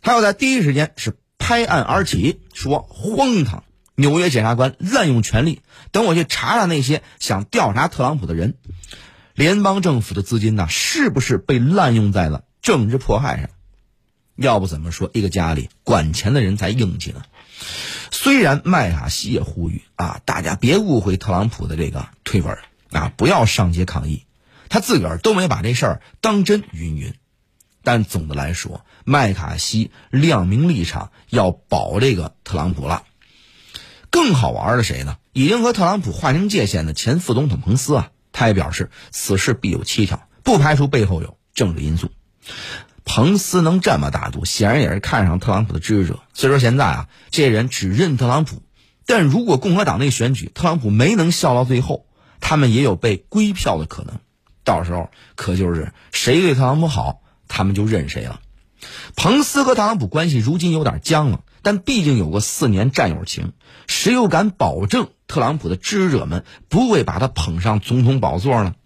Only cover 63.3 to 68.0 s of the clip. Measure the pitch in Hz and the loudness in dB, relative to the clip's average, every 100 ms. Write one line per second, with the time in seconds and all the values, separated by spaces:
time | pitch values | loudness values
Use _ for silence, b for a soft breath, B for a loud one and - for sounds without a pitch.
63.3 | - 90 - B B B - 190 254 214 | -8 -10 -12 B B B -2 2 2 4
64.3 | 160 208 - 104 73 101 247 - _ - | 2 0 0 -2 0 -2 -2 -4 _ -6
65.3 | 156 120 151 - 92 - 208 185 123 71 | -2 0 -2 -4 -6 -2 0 2 0 -2
66.3 | 85 B B - 185 254 190 - 95 131 | -6 B B -2 2 4 2 0 -2 -2
67.3 | - - 85 98 107 - 123 | -2 -4 -2 0 -2 0 2